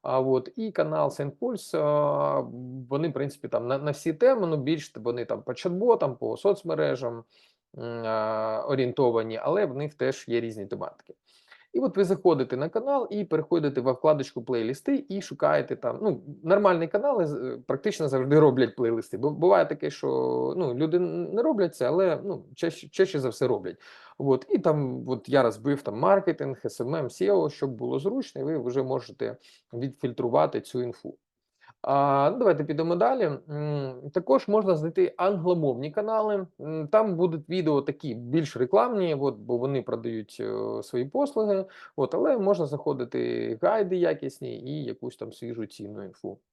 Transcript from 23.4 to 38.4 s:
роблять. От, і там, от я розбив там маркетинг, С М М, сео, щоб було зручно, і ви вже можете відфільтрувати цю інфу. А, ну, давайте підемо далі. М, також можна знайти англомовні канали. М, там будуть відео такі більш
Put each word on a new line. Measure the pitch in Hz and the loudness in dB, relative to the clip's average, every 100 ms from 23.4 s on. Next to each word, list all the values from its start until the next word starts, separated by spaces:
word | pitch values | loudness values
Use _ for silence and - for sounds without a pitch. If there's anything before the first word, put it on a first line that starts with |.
| 127 | 0
роблять. | 104 90 85 - - - - | 0 -4 -12 -20 -20 -20 -6
От, | 139 131 - | 0 0 2
і | 320 | 2
там, | 175 151 135 127 123 | 2 2 0 -4 -6
от | 123 - | -6 2
я | 135 | 4
розбив | 117 107 127 143 | 4 0 -2 -2
там | - 107 | -2 0
маркетинг, | 170 196 190 151 139 131 | 4 4 2 -2 -6 -6
С | 120 - | -8 -6
М | 123 | -4
М, | 160 131 | -2 -4
сео, | - 190 196 156 | -2 2 2 2
щоб | - 139 | -2 -6
було | 117 123 135 | -4 -4 -2
зручно, | 170 262 - 139 | -2 -4 -6 -8
і | |
ви | 135 160 | -4 -4
вже | 120 131 | -2 -2
можете | 131 131 120 113 113 - - _ _ | -2 -4 -6 -8 -8 -8 -18 _ _
відфільтрувати | 120 135 - 127 117 123 139 156 117 | -8 -8 -4 -6 -2 2 4 2 0
цю | - 123 | -4 -4
інфу. | 120 - - - _ _ _ _ - _ | -4 -8 -16 -18 _ _ _ _ -20 _
А, | - 139 143 139 143 | 0 2 4 4 4
ну, | 240 | 4
давайте | 226 151 | 4 4
підемо | 151 151 165 | 0 -2 0
далі. | 175 226 262 175 139 117 | 2 2 2 0 -2 -8
М, | 147 151 147 135 127 143 | -6 -4 -4 -4 -8 -6
також | 180 175 262 - | -4 2 2 4
можна | 208 196 | 2 2
знайти | 160 160 185 180 - | 0 0 2 0 2
англомовні | 185 196 170 175 147 120 151 | 0 2 2 2 2 0 -4
канали. | 180 214 220 214 202 185 - | -4 -2 0 0 -2 -4 -12
М, | 151 160 147 | -8 -6 2
там | 220 220 | 4 4
будуть | 165 180 160 151 | 2 2 0 -4
відео | 185 156 143 | 0 2 2
такі | 139 139 143 | 0 -6 -8
більш | 113 120 156 | -8 0 0